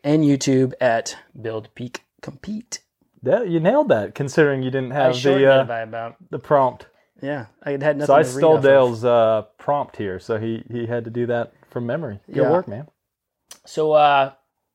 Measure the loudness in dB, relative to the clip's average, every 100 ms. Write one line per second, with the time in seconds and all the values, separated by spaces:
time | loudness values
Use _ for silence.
0 | 0 2 2 2 2 2 0 0 0 0
1 | -4 -16 _ -14 -10 -10 -12 -16 -14 -14
2 | -20 _ -18 -16 -14 -14 -12 -18 _ _
3 | _ _ -2 -2 0 0 2 2 2 0
4 | -2 -8 -4 2 2 0 -4 -4 -4 0
5 | 0 2 2 4 6 4 2 -6 -8 -10
6 | -12 -16 _ -14 0 2 2 -4 -20 _
7 | _ _ -10 -10 -12 _ -8 -2 -2 -2
8 | 4 4 4 2 2 4 6 6 4 0
9 | 2 2 4 0 -4 _ -4 -4 -6 -8
10 | -8 -8 -6 -6 -4 -8 -10 -10 -6 -8
11 | -6 -6 -4 -4 -6 _ _ -10 -6 -6
12 | -8 -14 -10 -2 0 0 -2 -12 -14 _
13 | _ _ _ _ _ -20 -10 -4 2 4
14 | 4 4 0 -6 _ _ _